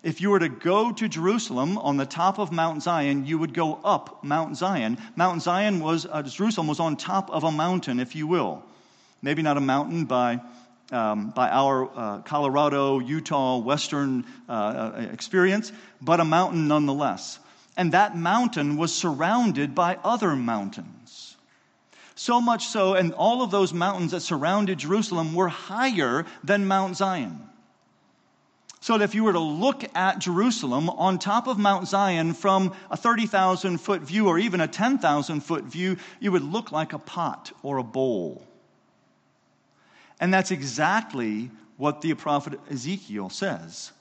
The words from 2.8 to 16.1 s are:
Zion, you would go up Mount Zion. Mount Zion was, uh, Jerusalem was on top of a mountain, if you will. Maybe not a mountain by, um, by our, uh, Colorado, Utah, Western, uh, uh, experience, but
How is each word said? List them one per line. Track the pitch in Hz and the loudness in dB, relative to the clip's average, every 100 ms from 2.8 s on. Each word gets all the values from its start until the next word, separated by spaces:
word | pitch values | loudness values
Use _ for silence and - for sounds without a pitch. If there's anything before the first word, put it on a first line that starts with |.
Zion, | 170 165 143 139 | -2 0 2 0
you | 135 160 | 0 -2
would | 160 | -2
go | 165 156 156 | 0 -2 0
up | 151 143 - - | 2 0 0 -12
Mount | 143 156 156 139 | -2 -2 -2 -2
Zion. | 185 175 110 120 - | -2 0 -2 -4 -6
Mount | - 180 170 | 0 2 2
Zion | 175 180 214 185 | 0 2 2 0
was, | 156 165 - | 0 -2 -2
uh, | 151 | -6
Jerusalem | 139 - 214 214 156 | -6 -2 0 0 -2
was | 147 | 0
on | 165 143 | -2 -2
top | 175 196 190 | -2 -2 -2
of | 160 | -2
a | 160 | 0
mountain, | 151 170 185 143 123 | 0 0 0 0 -2
if | 123 160 | -4 -6
you | 151 | 0
will. | 175 101 73 - - _ _ _ _ | 0 0 -4 -14 -20 _ _ _ _
Maybe | 139 151 | -4 0
not | 156 143 | 2 2
a | |
mountain | 135 135 156 165 139 | 2 2 0 -2 0
by, | 123 123 120 - - - _ - | 2 2 0 -6 -20 -20 _ -8
um, | 123 110 104 107 | -2 0 -2 -4
by | 131 127 | 0 2
our, | 131 139 131 131 | 2 2 2 -2
uh, | 131 110 101 | -6 -8 -8
Colorado, | - 147 139 143 147 139 139 135 | -4 0 2 2 2 2 2 0
Utah, | 120 156 156 147 131 127 | 0 -4 -2 0 0 0
Western, | 117 151 - 143 139 127 120 - - | 0 -2 0 -2 -2 -2 -6 -14 -8
uh, | |
uh, | 113 104 131 110 110 117 | -4 -2 -2 -6 -6 -10
experience, | - - 185 185 202 220 - - - | -10 -4 2 2 2 -4 -14 -20 -10
but | 131 | 0